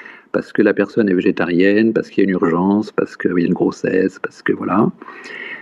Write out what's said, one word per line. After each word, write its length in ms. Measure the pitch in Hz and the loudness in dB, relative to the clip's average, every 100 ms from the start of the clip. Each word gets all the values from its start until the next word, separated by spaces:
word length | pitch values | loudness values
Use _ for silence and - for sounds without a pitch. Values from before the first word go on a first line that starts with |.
| - - _ | -20 -20 _
parce 220 | - - | -6 -2
que 100 | - | 2
la 120 | 104 | 2
personne 340 | 98 98 - 101 | 2 0 0 2
est 60 | |
végétarienne, 800 | 92 95 - 85 85 98 104 113 | 2 0 0 0 2 4 4 2
parce 180 | 113 - | 0 -2
qu'il 120 | - | 0
y 40 | 98 | 0
a 40 | |
une 60 | 90 | 2
urgence, 560 | 85 87 95 104 104 | 0 2 2 2 0
parce 240 | - - - | -4 -4 -4
qu'il 160 | - | -2
y 120 | 90 | 0
a 20 | 85 | 0
une 80 | |
grossesse, 640 | 90 98 - - 92 95 - | 0 0 -2 -2 0 0 -4
parce 240 | - - | -12 -6
que 100 | - | -6
voilà. 380 | 101 101 92 185 - - - - - - - | -4 -2 0 0 -2 -16 -18 -16 -16 -14 -16